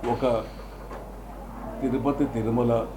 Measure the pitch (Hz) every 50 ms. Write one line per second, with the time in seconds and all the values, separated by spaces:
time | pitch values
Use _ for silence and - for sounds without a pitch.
0 | - 117 120 113 131 127 117 110 107 - - - - - - - - - - -
1 | - - - - - - - - - - - - - - - 117 135 131 117 131
2 | 117 143 139 - 147 - 113 113 104 113 113 120 120 120 117 113 110 - -